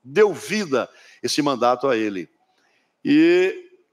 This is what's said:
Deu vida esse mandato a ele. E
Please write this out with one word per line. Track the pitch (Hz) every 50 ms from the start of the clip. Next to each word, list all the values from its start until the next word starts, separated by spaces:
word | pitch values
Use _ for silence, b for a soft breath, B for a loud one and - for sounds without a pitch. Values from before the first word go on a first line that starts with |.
| -
Deu | 127 139 196 214 208 160
vida | 127 - - 190 214 202 151 131 117 92 - B B B B B B B
esse | 120 - 151
mandato | 143 143 135 110 120 120 127 127 -
a | 139 123
ele. | 110 110 104 101 92 80 - _ _ _ _ _ _ _ _ _ _ _ _ _ _ -
E | 143 143 156 165 170 175 180 185 190 - - - - _ _ _ _